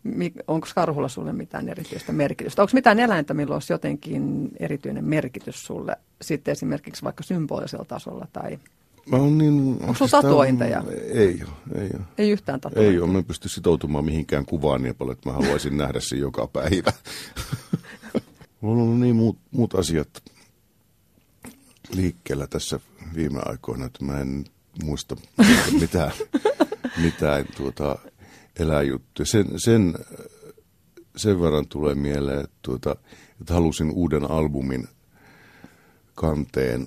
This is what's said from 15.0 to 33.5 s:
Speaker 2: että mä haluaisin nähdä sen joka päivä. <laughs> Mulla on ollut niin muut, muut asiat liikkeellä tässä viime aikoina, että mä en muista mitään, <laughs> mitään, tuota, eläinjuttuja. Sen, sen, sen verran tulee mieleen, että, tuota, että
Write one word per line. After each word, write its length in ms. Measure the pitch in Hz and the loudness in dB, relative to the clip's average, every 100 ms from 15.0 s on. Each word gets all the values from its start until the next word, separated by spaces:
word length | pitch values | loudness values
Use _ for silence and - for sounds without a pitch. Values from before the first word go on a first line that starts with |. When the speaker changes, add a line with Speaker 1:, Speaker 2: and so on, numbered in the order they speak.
| 65 64 | -8 -6
Speaker 2:
että 120 | 67 | -6
mä 40 | |
haluaisin 420 | 65 67 73 71 71 | -2 0 0 0 -2
nähdä 240 | 69 62 | -2 -2
sen 180 | - 65 | -4 -4
joka 280 | 69 62 55 | -2 -4 -4
päivä. 460 | - 73 95 82 - - - - - - - - - | -4 0 2 0 -4 -14 -16 -14 -12 -8 -10 -6 -8
<laughs> 800 | - - 220 - - _ - _ | -8 -20 -8 -8 -8 _ -20 _
Mulla 160 | 110 117 | 0 2
on 60 | |
ollut 180 | 113 120 | 2 4
niin 160 | 123 113 | 4 4
muut, 220 | 113 - _ | 4 0 _
muut 240 | - 110 | 0 2
asiat 340 | 95 85 80 71 - - _ _ _ _ _ _ _ _ _ _ _ - - _ _ - | 2 0 0 -2 -12 -20 _ _ _ _ _ _ _ _ _ _ _ -20 -20 _ _ -8
liikkeellä 520 | 92 90 - - 69 69 | 0 0 -2 -6 -6 -4
tässä 340 | 76 - 67 _ - 82 | -6 -6 -8 _ -20 -10
viime 260 | 82 76 69 | -4 -2 -2
aikoina, 420 | - 123 - 62 64 | -6 -8 -8 -8 -8
että 180 | - | -8
mä 140 | 69 69 | -6 -4
en 240 | 67 69 69 _ _ - | -4 -6 -10 _ _ -8
muista 320 | 78 71 - 62 - - 208 226 185 294 | -6 -6 -8 -12 -8 6 6 8 4 2
mitään, 320 | 82 90 71 - 440 - 440 571 | 2 0 0 -4 -4 0 0 0
<laughs> 460 | 294 - 247 - | -2 -2 -8 0
mitään, 400 | 82 - 76 71 69 - | 0 2 0 0 -2 -8
tuota, 420 | 69 - 73 69 - _ - - _ - | -8 -4 -4 -4 -10 _ -20 -20 _ -4
eläinjuttuja. 680 | 80 76 71 65 - - 73 | 0 2 0 -2 -8 -6 2
Sen, 200 | 110 95 - | 2 2 0
sen, 380 | 117 113 90 - - - - - - - _ _ _ - _ - | 4 4 4 0 -12 -16 -18 -20 -20 -20 _ _ _ -20 _ 0
sen 240 | 107 95 | 2 4
verran 280 | 85 76 69 | 4 2 0
tulee 260 | 71 73 | -2 0
mieleen, 460 | 71 71 71 69 69 | 0 0 0 0 -2
että, 160 | 71 _ | -6 _
tuota, 340 | - 64 71 - _ - - _ | -8 -4 -4 -6 _ -20 -20 _
että 140 | 82 | -2